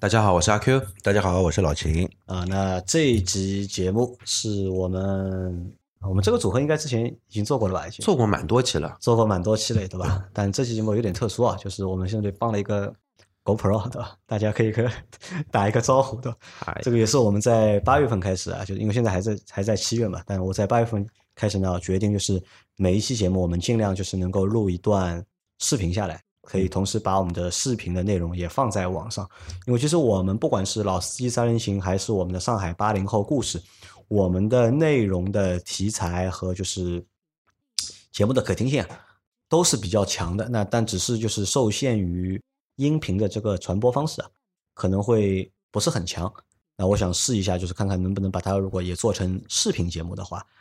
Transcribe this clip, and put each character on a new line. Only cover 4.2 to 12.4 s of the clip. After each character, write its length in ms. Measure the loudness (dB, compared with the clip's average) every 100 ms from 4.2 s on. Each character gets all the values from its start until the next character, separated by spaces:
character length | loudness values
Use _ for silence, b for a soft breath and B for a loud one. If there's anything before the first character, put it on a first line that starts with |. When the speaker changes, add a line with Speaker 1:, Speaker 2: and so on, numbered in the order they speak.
Speaker 3:
是 440 | -6 -4 -2 -2 -2
我 200 | -2 -2
们， 840 | -2 -2 -2 -2 -4 -4 -6 -10 -14 _ -12
我 120 | -4
们 80 | 0
这 120 | 2
个 40 | 2
组 140 | 2
合 100 | 0
应 60 | 2
该 100 | 0
之 120 | 0
前 180 | -2 -2
已 100 | -6 _
经 160 | -4
做 120 | 0 0
过 120 | 0
了 60 |
吧？ 120 | -2 -6
已 40 |
经。 120 | -6
Speaker 1:
做 120 | 0 4
过 100 | 4
蛮 180 | 2
多 160 | 2 2
期 180 | 2 0
了。 180 | -4 -4
Speaker 3:
做 160 | 2
过 100 | 4
蛮 160 | 4 2
多 160 | 2 0
期 160 | 0
了， 120 | -2 -2
对 100 | -4
吧？ 120 | -2
Speaker 1:
对。 220 | -2 -4
Speaker 3:
但 180 | -2 -2
这 140 | 0
期 100 | -2
节 80 | 0
目 100 | 0
有 80 | 0
点 140 | 0
特 140 | -2 -4
殊 160 | 0
啊， 120 | 0 0
就 140 | -6
是 140 | -6
我 100 | -4
们 140 | -2 -2
现 120 | -2
在 120 | -2
帮 180 | -2